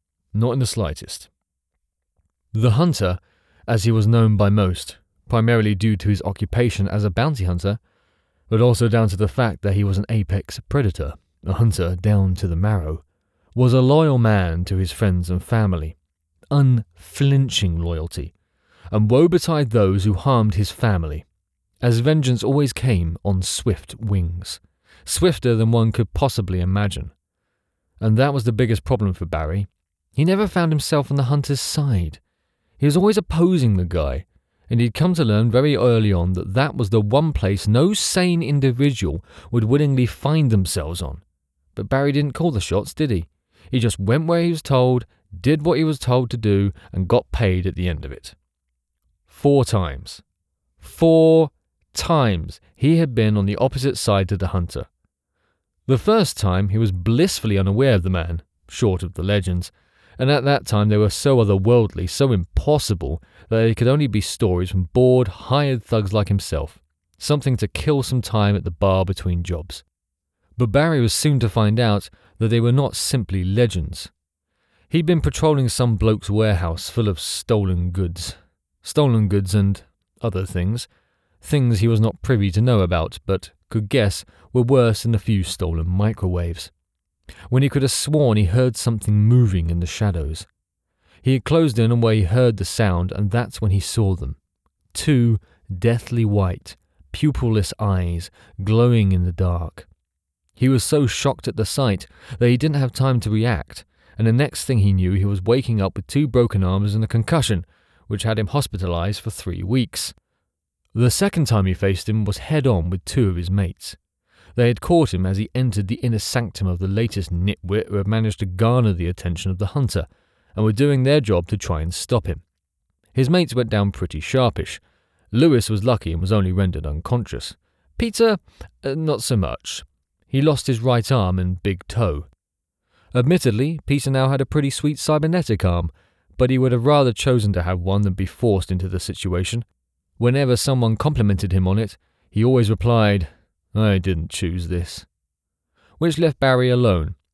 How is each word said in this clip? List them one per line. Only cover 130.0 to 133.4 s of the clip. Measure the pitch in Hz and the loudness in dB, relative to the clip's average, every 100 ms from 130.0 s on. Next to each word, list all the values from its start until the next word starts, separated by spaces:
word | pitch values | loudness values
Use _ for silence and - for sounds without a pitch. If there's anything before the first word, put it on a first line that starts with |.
| _ _ - | _ _ -4
He | 135 | 0
lost | 151 139 - | 2 0 -2
his | 117 | -2
right | 123 120 - | 0 0 2
arm | 127 92 92 | 0 2 0
and | 90 90 | -2 -2
big | 101 92 - | -4 -4 -6
toe. | 113 101 73 - _ _ _ _ _ _ _ _ | -2 -2 -2 -10 _ _ _ _ _ _ _ _
Admittedly, | 123 127 180 | -2 2 2